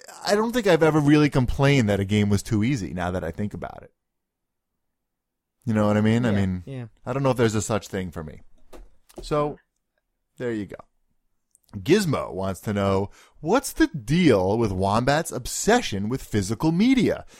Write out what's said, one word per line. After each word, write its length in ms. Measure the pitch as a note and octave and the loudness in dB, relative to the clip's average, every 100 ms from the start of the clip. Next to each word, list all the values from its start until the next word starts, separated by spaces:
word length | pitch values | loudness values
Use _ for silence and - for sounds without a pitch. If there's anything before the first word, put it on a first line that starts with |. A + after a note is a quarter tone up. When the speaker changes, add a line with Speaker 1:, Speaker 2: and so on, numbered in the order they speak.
| - - - | -14 -10 -2
Speaker 1:
I 80 | |
don't 180 | G#3 A3+ | 0 0
think 140 | A#3+ G3+ | 0 2
I've 160 | E3 | 4
ever 160 | D#3+ D#3 | 4 4
really 300 | C#3+ D3+ D3 | 6 6 4
complained 600 | C#3+ B2 - C#3 C#3+ G#2+ | 2 0 2 4 4 4
that 100 | G2+ | 2
a 40 | G2 | 2
game 240 | G#2+ G2+ | 2 2
was 120 | G2+ | 0
too 220 | - A2 | 0 0
easy 300 | A2 C#3+ F#2 | 0 -2 -4
now 160 | F2+ F2+ | -6 -4
that 120 | F#2 | -4
I 80 | E2 | -6
think 200 | - G#2 | -6 -8
about 280 | F2+ - - | -8 -12 -14
it. 100 | - _ _ _ _ _ _ _ _ _ _ _ _ _ _ _ _ _ - | -20 _ _ _ _ _ _ _ _ _ _ _ _ _ _ _ _ _ -4
You 80 | |
know 120 | G#2+ G#2 | 0 2
what 100 | G#2 | 2
I 40 | |
mean? 240 | G#2+ A#2 | 2 2
I 60 | B2 | 0
Speaker 2:
Yeah, 60 | G#2 | 0
Speaker 1:
mean, 260 | G2 F#2 | -2 -4
Speaker 2:
yeah. 220 | F2 C3 A#2 _ | -8 -14 -14 _
Speaker 1:
I 80 | - | -8
don't 100 | B2+ | -2
know 80 | C#3 | 0
if 40 | B2 | 2
there's 180 | A#2 G#2+ | 2 0
a 60 | |
such 260 | G2+ G#2+ - | -2 -4 -4
thing 220 | G2+ F#2 | -8 -8
for 120 | F2 | -10
me. 160 | D#2 C2 - - - - - _ _ - | -14 -16 -20 -20 -20 -20 -20 _ _ -18
So, 380 | - D3+ D3 - _ _ _ _ _ _ _ - | -6 -4 -4 -6 _ _ _ _ _ _ _ -10
there 140 | B2 | -6
you 140 | A2+ F#2+ | -6 -8
go. 100 | - - _ _ _ _ _ _ _ _ G#2 | -12 -20 _ _ _ _ _ _ _ _ -10
Gizmo 540 | F#2 G3 F#3 G#2 C2+ | 2 2 2 -2 -4
wants 280 | F2+ F#2+ F#2+ | -6 -6 -6
to 120 | - | -4
know, 380 | G#2 G2 G2 G2 - _ _ | -2 0 0 -2 -10 _ _
what's 320 | D3+ A#3 - | 0 0 0
the 160 | - D#4+ | 0 0
deal 680 | C#3+ G#2+ D#3+ F3 G#2 F#2 A2 | 0 -2 2 4 4 4 0
with 140 | A2+ | -2
Wombat's 600 | F#2 F#2+ G#2+ B2+ C#3+ E3+ | 0 0 0 2 0 -2
obsession 760 | - A#2 - - A#3+ A#3+ G2 G#2 | -8 -8 -4 0 2 0 -6 -6
with 140 | C3 | -6
physical 480 | - A2 F#2 A2 D#3+ | -4 -4 -2 -2 0
media? 560 | E3+ A#3 C4 D3 D2+ - - | 2 2 4 2 0 -6 -20